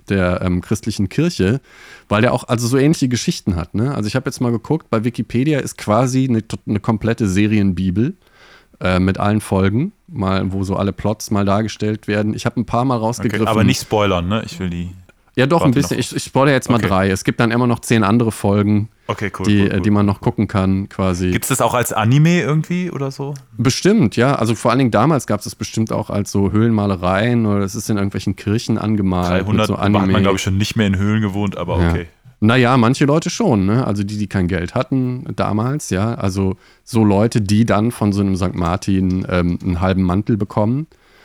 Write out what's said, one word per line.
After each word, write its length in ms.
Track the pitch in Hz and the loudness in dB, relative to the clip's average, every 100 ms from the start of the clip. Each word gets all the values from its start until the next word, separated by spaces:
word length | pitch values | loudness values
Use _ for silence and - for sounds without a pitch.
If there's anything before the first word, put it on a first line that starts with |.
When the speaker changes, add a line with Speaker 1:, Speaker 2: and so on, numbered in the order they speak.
| - | -4
Speaker 1:
der, 340 | 98 90 90 | 0 0 0
ähm, 180 | 92 90 | 0 -2
christlichen 480 | - 110 113 - 95 | -2 -4 -4 -4 -2
Kirche, 520 | - 170 - 95 135 - - - - - | -2 -2 0 0 0 -4 -20 -20 -14 -2
weil 120 | 104 | 2
der 100 | 123 | 2
auch, 100 | 127 - | 0 -2
also 220 | 120 120 | -2 0
so 80 | 135 | 2
ähnliche 320 | 143 - 131 | 2 2 0
Geschichten 480 | 120 - - - 85 | -2 -2 -4 -2 -4
hat, 180 | 85 | -2
ne? 180 | 98 131 | -2 -2
Also 120 | 135 104 | -2 -4
ich 80 | |
hab 100 | 131 - | -4 -4
jetzt 140 | - | -4
mal 120 | 123 | -2
geguckt, 380 | 117 - 156 - | -2 -2 -4 -2
bei 120 | 113 | -2
Wikipedia 560 | 120 - - 117 147 143 | -2 -4 -4 -2 0 0
ist 180 | - - | -4 -6
quasi 520 | - 107 127 131 131 | 0 2 2 0 0
eine, 160 | 113 - 104 - | 0 -2 -8 -4
eine 100 | 101 | -4
komplette 480 | - 110 110 117 104 | -2 -2 0 0 0
Serienbibel, 840 | 92 104 107 98 87 92 95 139 - _ _ - - _ - | 2 2 2 2 0 0 0 -2 -4 _ _ -20 -20 _ -6
äh, 200 | 92 92 | 0 2
mit 180 | 92 92 | 2 2
allen 220 | 101 104 | 0 0
Folgen, 520 | - 95 98 110 190 - - | 0 0 2 0 -4 -8 -14
mal, 460 | 131 95 95 98 | -6 -2 -2 -2
wo 100 | 95 | -4
so 140 | 95 90 | -4 -2
alle 160 | 98 | -2
Plots 400 | - 101 110 - | -2 -4 -4 -2
mal 120 | 104 98 | 0 2
dargestellt 600 | 101 110 - 107 107 - | 0 -2 -4 -4 -4 -2
werden. 260 | 104 107 | -2 -2
Ich 120 | 110 120 | -2 -4
hab 100 | - | -4
ein 100 | 110 | -2
paar 180 | 120 | 0
Mal 120 | 131 117 | 0 0
Speaker 2:
Okay, 60 | 110 | -2
Speaker 1:
rausgegriffen. 420 | 123 117 104 110 | -2 -4 -2 0
Speaker 2:
aber 160 | 110 | 2
nicht 160 | 98 - | 2 2
spoilern, 480 | - 107 101 90 87 | 0 0 2 0 0
ne? 140 | 110 | -4
Ich 160 | - - | -6 -8
will 100 | 90 | -6
die 200 | 85 87 92 - _ _ - | -6 -8 -12 -20 _ _ -2
Speaker 1:
Ja, 100 | 135 | 2
doch, 160 | 170 | 2
ein 120 | 156 | 2
Speaker 2:
Warte 60 | 120 | 2
noch. 80 | - | 0
Speaker 1:
bisschen. 100 | 117 | -2
Ich, 160 | 120 | -4
ich 100 | - | -6
spoilere 300 | - 131 139 | -4 0 2
jetzt 160 | 131 - | 2 2
mal 60 | 120 | 0
Speaker 2:
Okay. 100 | 101 | 2
Speaker 1:
drei. 220 | 95 98 | 2 2
Es 140 | 92 | 0
gibt 160 | - 113 | -2 0
dann 100 | 117 | 0
immer 160 | 117 123 | 2 0
noch 140 | 117 | 0
zehn 240 | - 117 | 0 2
andere 260 | 98 120 113 | 4 2 2
Folgen, 580 | - 101 101 104 104 107 _ - | 0 2 2 2 2 -2 _ -8
Speaker 2:
Okay, 240 | 104 98 - | -6 -6 -2
cool, 80 | 98 | 2
Speaker 1:
die, 140 | 104 | 2
Speaker 2:
cool, 40 | 98 | 2
Speaker 1:
äh, 80 | |
Speaker 2:
cool. 60 | 98 | 2
Speaker 1:
die 100 | 107 | 2
man 160 | 104 101 | 2 2
noch 140 | 101 | 0
gucken 260 | 120 - 98 | -2 -2 -2
kann, 420 | 101 95 95 101 | 0 0 0 -4
quasi. 420 | - 95 90 92 | -4 -2 0 -2
Speaker 2:
Gibt's 160 | 87 - | -2 -2
das 120 | 127 | -2
auch 140 | 117 | 0
als 180 | 123 117 | 0 -2
Anime 480 | 110 107 143 160 175 | 0 2 4 4 2
irgendwie 500 | 127 156 - 175 180 | 0 -2 -2 -4 -6
oder 200 | 135 135 | -6 -8
so? 240 | 135 139 139 - 110 | -8 -10 -12 -12 -4
Speaker 1:
Bestimmt, 580 | 127 - 196 226 123 - | -2 2 2 4 2 2
ja. 200 | 131 135 | 2 2
Also 180 | 110 | 0
vor 160 | 110 123 | 0 0
allen 80 | 123 | 2
Dingen 120 | 127 | 2
damals 340 | 101 135 147 - | 4 2 2 0
gab's 180 | 101 | -4
das 100 | - - | -6 -10
bestimmt 360 | 110 113 110 | -8 -4 -2
auch 160 | 110 104 | -4 -4
als 220 | 101 98 | -4 -2
so 220 | 101 98 | 0 2
Höhlenmalereien 920 | 101 117 110 101 92 90 95 120 120 110 | 2 2 2 0 0 0 0 2 2 2
oder 180 | 101 | 0
es 100 | 98 | -2
ist 160 | 110 - | -4 -4
in 60 | 104 | -2
irgendwelchen 400 | 98 101 104 - | -2 -4 -6 -4
Kirchen 420 | 101 110 - 110 | -2 -2 0 -2
angemalt 520 | 107 104 95 90 90 | 0 0 0 0 0
mit 100 | 92 | 0
Speaker 2:
Dreihundert 260 | 95 110 107 | 0 0 0
Speaker 1:
so 120 | 101 | 0
Speaker 2:
hat 120 | 101 | 2
man, 120 | 101 | 2
Speaker 1:
Anime. 160 | 95 101 | 2 2
Speaker 2:
glaub 140 | 98 95 | 2 0
ich, 60 | |
schon 140 | 101 95 | 0 -2
nicht 200 | 104 113 | 0 0
mehr 100 | 101 | 0
in 100 | 95 | 0
Höhlen 240 | 101 110 | 0 0
gewohnt, 360 | 104 101 101 - | 0 -2 -4 -4
aber 220 | 90 87 | -4 0
Speaker 1:
Ja. 80 | 85 | 0
Speaker 2:
okay. 160 | 87 85 _ - - | 0 -4 _ -20 0
Speaker 1:
Naja, 360 | 107 127 120 131 | 2 4 4 4
manche 300 | 113 135 143 | 4 2 2
Leute 240 | 156 175 | 2 0
schon, 340 | - 214 107 95 | -2 0 2 2
ne? 200 | 117 123 | 0 0
Also 180 | 104 | -2
die, 140 | 101 107 | -4 -4
die 80 | 101 | -4
kein 220 | 101 87 | -2 0
Geld 260 | 90 87 | -2 -4
hatten 500 | 127 - 131 127 127 - | -4 -2 -2 -2 -6 -8
damals, 560 | 104 98 104 123 147 - | -4 -2 -2 -2 -4 -4
ja. 240 | 92 110 | -2 -2
Also 420 | 117 101 95 95 92 _ _ | -2 -4 -2 -2 -4 _ _
so 180 | - 117 | -4 2
Leute, 380 | 107 98 117 120 | 4 4 2 0
die 240 | 98 104 | 2 2
dann 260 | 113 101 117 | 4 2 0
von 220 | - 104 | 0 0
so 80 | 98 | 2
einem 160 | 101 92 | 0 0
Sankt 200 | 95 - | -2 -2
Martin, 720 | 85 92 - 95 92 92 - | -2 -2 0 0 2 -2 -2
ähm, 300 | 90 87 85 | 0 0 -2
einen 180 | 95 85 | -2 0
halben 220 | 95 92 | 0 2
Mantel 340 | 90 95 104 107 | 0 0 0 -2
bekommen, 500 | 107 113 107 135 160 _ _ _ | -2 -2 0 -2 -6 _ _ _